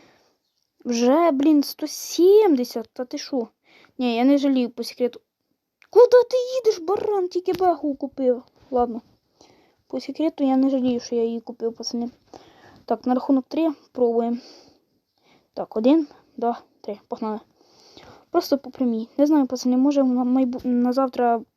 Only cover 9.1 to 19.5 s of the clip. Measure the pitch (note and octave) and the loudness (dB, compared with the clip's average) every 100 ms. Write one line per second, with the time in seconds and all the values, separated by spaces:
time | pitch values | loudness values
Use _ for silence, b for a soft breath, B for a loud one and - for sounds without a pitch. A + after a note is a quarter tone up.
9.1 | _ _ b b b b b _ C4 - | _ _ b b b b b _ -12 -10
10.1 | C#4 D#4+ D#4+ C#4 C4 C4+ C4 B3+ A#3+ - | -4 -4 -2 0 2 2 0 0 -2 -4
11.1 | A#3 A3+ A#3 - A#3+ A3+ A#3 A#3 A#3+ A#3+ | -2 -2 -4 -10 -8 -8 -8 -8 -8 -8
12.1 | - _ B B B B B - A3+ - | -12 _ B B B B B -8 -6 -2
13.1 | B3+ - C#4 - C#4 E4 C#4+ _ - A#3+ | -2 0 0 0 -2 -2 -4 _ -2 0
14.1 | A#3 A#3 A#3+ B B B B _ _ _ | 0 -2 -6 B B B B _ _ _
15.1 | _ _ _ _ - F3+ A3+ A#3 D#4+ D4 | _ _ _ _ -12 -8 -2 2 2 2
16.1 | b b - A#3 A#3 - _ - G#3 _ | b b -6 -6 -6 -12 _ -14 -14 _
17.1 | - A3 G#3+ - _ B B B B B | -10 -8 -8 -12 _ B B B B B
18.1 | B B F4 - - B3+ - B3 A3+ A3+ | B B -2 0 -2 -4 -6 -4 -4 -6
19.1 | - D4 D#4 C4 | 0 2 2 0